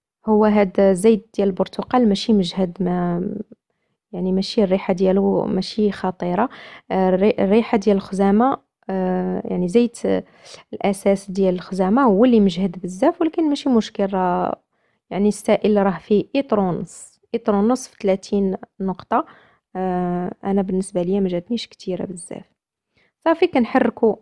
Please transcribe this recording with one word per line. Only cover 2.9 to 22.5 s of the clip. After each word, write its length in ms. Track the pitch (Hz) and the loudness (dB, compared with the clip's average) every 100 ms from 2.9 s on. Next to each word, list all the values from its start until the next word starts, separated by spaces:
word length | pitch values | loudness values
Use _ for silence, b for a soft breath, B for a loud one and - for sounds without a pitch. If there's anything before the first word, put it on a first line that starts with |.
| 180 175 175 196 208 - - _ _ _ _ _ | -2 -2 -4 -6 -8 -12 -20 _ _ _ _ _
يعني 200 | 180 185 | -6 -2
ماشي 320 | 190 190 - | -2 0 0
الريحة 300 | 190 190 - | 0 0 -2
ديالو 500 | 180 190 196 196 190 - | 0 2 2 2 0 -2
ماشي 460 | 190 180 - 208 | -4 -4 -2 -2
خطيرة. 560 | - 185 180 175 180 247 B B B - | -2 -6 -6 -4 -2 -2 B B B -4
آه، 180 | 185 185 | 0 2
الري-، 260 | 185 208 - | 2 2 2
الريحة 400 | 196 220 220 220 | 2 2 2 0
ديال 180 | 214 196 | 2 0
الخزامة، 640 | - 196 196 208 262 - _ _ - | -2 0 2 4 2 -2 _ _ -8
آه، 520 | 190 185 185 185 185 | -4 -2 -2 -4 -6
يعني 240 | - 185 180 | -4 -4 0
زيت، 380 | 233 240 - 190 | 2 2 -2 -2
آه، 180 | 185 B B B B _ | -2 B B B B _
الأساس 580 | - 202 196 196 196 - | -6 -4 0 0 0 -2
ديال 240 | 190 185 | 0 0
الخزامة 480 | 180 - 190 190 247 | 0 -4 -2 0 4
هو 220 | 262 190 | 4 4
اللي 160 | 254 226 | 6 6
مجهد 380 | 196 170 196 180 | 4 2 -4 -4
بزاف، 380 | 190 185 311 349 | -10 0 0 0
ولكن 280 | 320 339 311 | -2 0 -2
ماشي 200 | 285 277 | 0 2
مشكل، 440 | 233 - - 196 | 0 0 -4 -2
راه 480 | 190 185 180 175 - _ _ _ _ _ | 0 0 0 -2 -6 _ _ _ _ _
يعني 180 | 185 208 | -2 0
السائل 580 | - - 208 208 208 196 | 0 0 0 2 2 2
راه 120 | 165 | -2
فيه 260 | - 208 - 277 | 0 0 0 -4
إيطر 240 | 277 208 | -2 -2
ونص، 600 | 185 - - - - _ _ | 0 -4 -8 -14 -20 _ _
إيطر 200 | 233 226 | -4 -2
ونص 340 | 202 220 254 - | 0 0 0 -6
في 80 | - | -4
ثلاثين 540 | 196 190 - 202 190 196 - - | -2 -2 -2 -2 -2 -4 -10 -8
نقطة. 460 | 190 185 - 240 320 b b b _ 185 | -8 -8 -4 -4 -4 b b b _ -6
آه، 560 | 185 180 180 175 180 - | -4 -2 -2 -4 -6 -8
أنا 180 | 196 196 | -2 -2
بالنسبة 400 | 190 190 190 180 | 0 -4 -4 -4
ليا 180 | 175 202 | -2 0
ما 80 | 185 | 0
جاتنيش 380 | 180 175 233 - | -4 -4 -8 -8
كتيرة 380 | - 190 180 | -12 -10 -8
بزاف. 400 | 190 180 - - - | -8 -12 -14 -16 -18